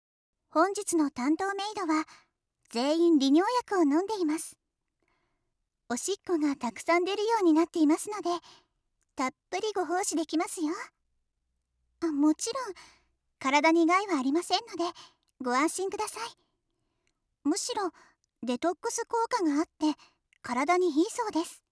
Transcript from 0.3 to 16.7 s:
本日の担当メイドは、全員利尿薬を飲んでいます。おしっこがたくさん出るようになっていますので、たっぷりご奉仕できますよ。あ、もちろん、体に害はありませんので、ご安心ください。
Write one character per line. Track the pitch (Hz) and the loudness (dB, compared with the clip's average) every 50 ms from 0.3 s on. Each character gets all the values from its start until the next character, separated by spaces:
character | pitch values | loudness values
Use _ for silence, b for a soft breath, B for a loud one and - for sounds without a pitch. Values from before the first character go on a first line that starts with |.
| _ _ _ _ | _ _ _ _
本 | - 311 349 392 392 | 0 2 2 2 0
日 | 415 403 - 349 | -6 -4 -2 0
の | 320 302 277 | 0 0 0
担 | - - 240 294 320 | -2 -4 -2 0 0
当 | 320 381 403 403 | 0 -2 -4 -4
メ | 392 392 427 | -6 -8 -8
イ | 427 | -6
ド | 381 370 | -6 -2
は、 | 320 311 311 311 b b b b b b _ _ _ _ _ - - | 0 0 -2 -2 b b b b b b _ _ _ _ _ -16 -6
全 | - 233 254 285 320 330 | -4 -2 0 2 2 4
員 | 349 339 320 277 | 6 6 6 6
利 | 269 | 6
尿 | 269 285 330 392 466 494 480 - | 6 6 4 4 4 0 0 0
薬 | - 403 370 | 0 2 2
を | 330 | 4
飲 | 277 285 330 403 | 4 4 2 0
ん | |
で | 440 440 381 | 0 -2 -2
い | 349 | 0
ま | 294 302 330 | 0 -2 -2
す。 | - - - _ _ _ _ _ _ _ _ _ _ _ _ _ _ _ _ _ _ _ _ _ _ _ _ _ _ - | -6 -10 -14 _ _ _ _ _ _ _ _ _ _ _ _ _ _ _ _ _ _ _ _ _ _ _ _ _ _ -8
お | 233 | -8
し | 247 - - 403 | -4 -4 -4 -4
っ | - - | -4 -4
こ | - 359 | -2 -2
が | 302 302 285 277 | 0 2 0 0
た | - - 226 | -2 -4 -8
く | - - | -6 -6
さ | - 330 339 349 | -2 0 0 2
ん | 359 | 2
出 | 370 403 | 0 -2
る | 403 415 | -2 0
よ | 453 466 440 | 0 0 2
う | 370 | 4
に | 330 302 | 4 4
な | 320 339 | 4 2
っ | |
て | - - 339 | 2 2 2
い | 311 | 4
ま | 285 330 | 4 4
す | - - 415 | 2 0 -8
の | 427 403 | -8 -6
で、 | 349 349 349 320 b b b b b b b _ _ _ _ _ _ _ - | -4 -4 -4 -4 b b b b b b b _ _ _ _ _ _ _ -6
た | - 262 | -4 -4
っ | 262 - _ _ - | -4 -4 _ _ -8
ぷ | 359 370 | -6 -4
り | 427 440 403 | -4 -2 -2
ご | 392 349 | -2 -2
奉 | 294 349 370 403 | 0 -2 -2 -2
仕 | - 311 | -2 -2
で | 320 311 | -2 -2
き | - 311 | -2 -2
ま | 320 381 | -2 -2
す | - - 392 | -2 -4 -4
よ。 | 302 294 359 440 - - _ _ _ _ _ _ _ _ _ _ _ _ _ _ _ _ _ _ _ _ _ - | -4 -4 -4 -6 -10 -16 _ _ _ _ _ _ _ _ _ _ _ _ _ _ _ _ _ _ _ _ _ -6
あ、 | 339 | -4
も | 330 294 277 294 311 311 | -2 0 2 4 2 2
ち | - - 453 466 | 2 -2 -6 -6
ろ | 539 494 415 | -6 -8 -8
ん、 | 349 B B B B B B B B _ _ _ _ - | -12 B B B B B B B B _ _ _ _ -6
体 | - 269 277 294 294 320 | -2 2 2 4 4 4
に | 330 339 330 | 4 4 4
害 | 320 359 381 427 | 4 2 2 0
は | 392 339 269 | 0 -2 0
あ | |
り | 247 269 | 0 0
ま | 285 349 - | 0 0 0
せ | - 359 | 0 -2
ん | 403 466 466 | -2 -4 -6
の | 392 | -6
で、 | 339 339 349 - B B B B B B _ _ - | -4 -4 -4 -6 B B B B B B _ _ -8
ご | 254 247 247 | -4 -2 0
安 | 262 302 330 | 2 0 0
心 | - - 381 392 | 0 -2 -4 -4
く | 415 | -4
だ | 392 427 | -6 -6
さ | - - 427 453 | -6 -6 -10 -10
い。 | 480 - _ _ _ _ _ _ _ | -12 -12 _ _ _ _ _ _ _